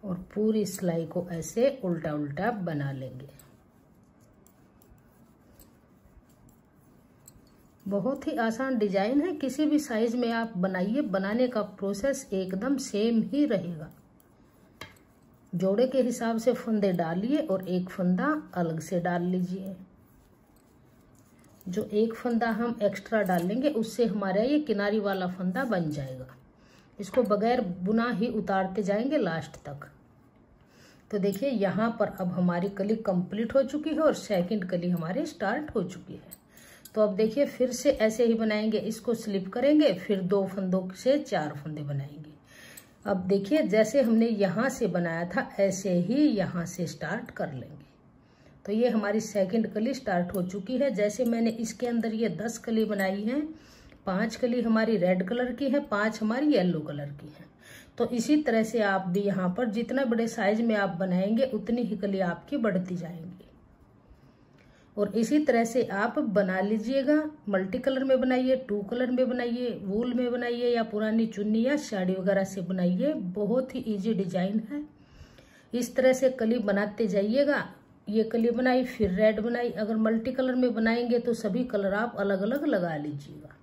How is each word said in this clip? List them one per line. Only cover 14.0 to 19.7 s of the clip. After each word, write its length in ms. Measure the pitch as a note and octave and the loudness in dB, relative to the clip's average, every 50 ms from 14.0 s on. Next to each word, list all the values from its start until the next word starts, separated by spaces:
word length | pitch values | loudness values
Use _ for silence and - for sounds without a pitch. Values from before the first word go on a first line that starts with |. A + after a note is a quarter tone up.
| - _ _ _ _ _ _ _ - _ _ _ - - _ _ - - - - _ _ _ _ _ _ - _ _ _ - | -20 _ _ _ _ _ _ _ -20 _ _ _ -20 -20 _ _ -18 -18 -18 -20 _ _ _ _ _ _ -20 _ _ _ -6
जोड़े 340 | F3 F#3 F#3+ G3 G#3+ B3+ C4 | -2 0 2 4 4 2 2
के 140 | C4 C4+ | 4 2
हिसाब 360 | A#3+ B3 A#3+ - A#3 A3+ A#3 A3+ | 2 2 0 -2 -2 0 0 2
से 160 | A3+ B3+ A#3 | 2 2 0
फंदे 360 | - - A#3 A3 G#3 G3 G3 F3+ | 0 0 -2 0 2 2 2 2
डालिए 440 | E3+ E3+ D#3+ E3+ F3+ G3+ A#3+ C#4+ D4+ | 2 0 0 0 -2 0 0 0 0
और 280 | - - F#3+ F3+ F#3 F3 | 2 0 -2 -2 -2 -2
एक 200 | F3+ F3+ F3+ - | -2 -2 -2 -4
फंदा 380 | - - F#3 F3+ F3+ F#3 B3 C#4+ D#4 D4+ D4+ - - | -4 -2 2 2 2 2 2 0 0 -2 -4 -6 -4
अलग 260 | F3+ E3+ E3 D#3+ D#3+ | -2 -2 -2 -2 -4
से 180 | C#3 - F#3+ F3 | -6 -2 -4 -2
डाल 220 | E3 F3+ F3 F3 F3 | 0 0 0 0 0
लीजिए। 520 | F3+ F3+ F#3 F3+ F3 F3+ F#3+ F#3+ G3 | 0 0 0 -2 -2 -4 -8 -8 -10